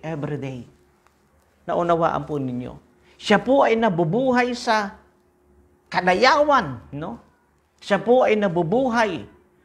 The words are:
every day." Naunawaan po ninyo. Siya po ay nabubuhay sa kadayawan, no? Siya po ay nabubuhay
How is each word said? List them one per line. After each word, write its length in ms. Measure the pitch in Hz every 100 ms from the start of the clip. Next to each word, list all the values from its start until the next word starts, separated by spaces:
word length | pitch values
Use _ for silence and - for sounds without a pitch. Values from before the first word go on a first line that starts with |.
| 156
every 320 | 160 143 147
day." 240 | 135 127 117 _ _ _ _ _ _ _ _ _ -
Naunawaan 600 | 175 175 170 165 143 147
po 80 | 147
ninyo. 400 | 131 123 123 143 _ _ _ -
Siya 240 | - 202
po 240 | 220 269 233
ay 80 |
nabubuhay 800 | 226 226 170 170 208 262 247 247
sa 480 | 247 - 214 196 - _ _ _ _ _ _ _ _ _
kadayawan, 1040 | - 180 185 254 302 294 269 160 120 -
no? 240 | 139 170 233 _ _ _ _ _ _
Siya 160 | - 196
po 240 | 220 247
ay 160 | 214 214
nabubuhay 880 | 202 170 165 226 262 233 220 160 101 - _ _